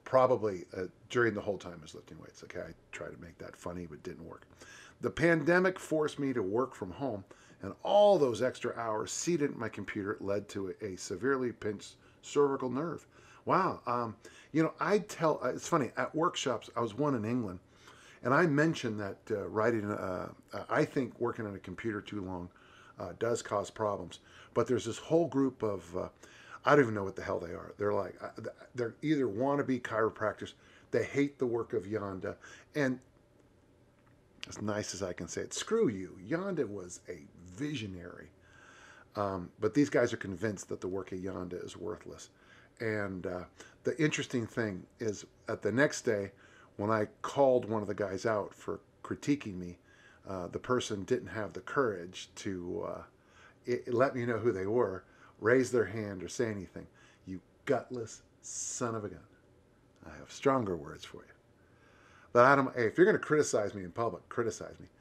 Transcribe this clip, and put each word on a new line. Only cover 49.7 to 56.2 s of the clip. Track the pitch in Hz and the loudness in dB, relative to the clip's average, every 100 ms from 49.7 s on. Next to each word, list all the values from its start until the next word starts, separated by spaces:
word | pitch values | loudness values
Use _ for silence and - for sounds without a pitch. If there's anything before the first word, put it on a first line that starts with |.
| 90 _ - - - - | -12 _ -20 -20 -18 -8
uh, | 95 87 | -6 -6
the | 90 | -4
person | - 123 - 101 | 0 0 0 -4
didn't | 92 123 98 | -2 -2 -2
have | 101 98 | -6 -6
the | 92 | -8
courage | - 143 123 92 90 - - - | -4 0 0 0 -8 -12 -14 -8
to, | 104 92 87 92 90 | -6 -4 -4 -4 -6
uh, | 90 - _ _ - - - - | -8 -12 _ _ -20 -20 -10 -4
i-, | 123 - | -4 0
let | 117 139 127 | 2 4 2
me | 120 | -2
know | 110 | 2
who | 117 | 2
they | 95 95 | 0 2
were, | 120 104 92 - - - - | 2 2 0 -10 -20 -20 -2
raise | 107 131 113 | 4 4 4
their | 120 95 | 2 2
hand, | 113 104 95 | -2 -6 -6